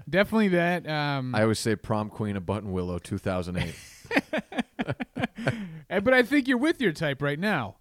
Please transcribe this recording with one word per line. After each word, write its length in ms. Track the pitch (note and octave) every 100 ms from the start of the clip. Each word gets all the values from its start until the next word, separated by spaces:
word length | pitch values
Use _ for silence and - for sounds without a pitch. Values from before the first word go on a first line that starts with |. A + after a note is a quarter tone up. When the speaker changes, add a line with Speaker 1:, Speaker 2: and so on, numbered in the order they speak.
| D3
Speaker 1:
Definitely 400 | E3+ G3+ A3 G#3
that. 380 | F3 E3+ F3 D3
Um, 460 | D3+ D3 C#3 B2+
Speaker 2:
I 100 | A2
always 160 | A2 G#2+
say 160 | A#2 G#2
prom 340 | - G#2+ G#2+
queen 260 | - G#2+ G2+
of 100 | F2
Button 260 | G#2 G2+
Willow 280 | F#2 F2+ F2
two 180 | - G2+
thousand 400 | G2+ F#2 F2 F2+
eight. 180 | E2+ - - - -
Speaker 1:
<laughs> 60 | - - D4+ - F#4+ - - - - - - - - A#3+ A#3 F#3+ D#3+ -
Eh, 100 | F3+
but 140 | G#3
I 100 | B3+
think 240 | B3 D4 B3+
you're 100 | A#3+
with 220 | D4+ E4
your 140 | G#3+
type 280 | D3+ D#3 C3+
right 160 | C#3+ D3
now. 360 | G#3 F3 G2+ -